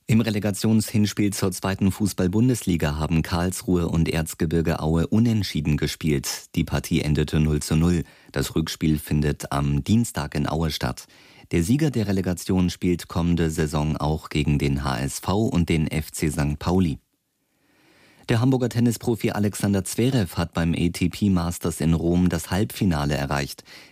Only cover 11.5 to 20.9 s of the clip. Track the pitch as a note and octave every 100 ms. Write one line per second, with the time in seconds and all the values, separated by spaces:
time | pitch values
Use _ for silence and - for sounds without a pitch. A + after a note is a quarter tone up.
11.5 | E2+ E2+ C#3 D#3 B2+ G2+ F#2+ F#2 E2+ -
12.5 | F#2+ F2+ - F2+ E2+ - - E2+ E2+ E2
13.5 | D#2 D2+ D#2 D2+ D2 D2+ D#2 - D2+ C#2+
14.5 | D2 C#2 C#2 C#2 B1 C#2 - - G2 A2+
15.5 | F2 E2 E2 D#2 D#2+ D2+ - D#2 C#2+ D2
16.5 | D2 - F2+ F2 C2 - _ _ _ _
17.5 | _ _ _ _ _ _ _ - A#2 B2+
18.5 | C3 A#2+ A#2+ A#2+ A2 - A2+ A2+ - G#2
19.5 | - G#2 G2 F2+ - A#2+ C3 F#2 - E2
20.5 | - E2+ E2 E2+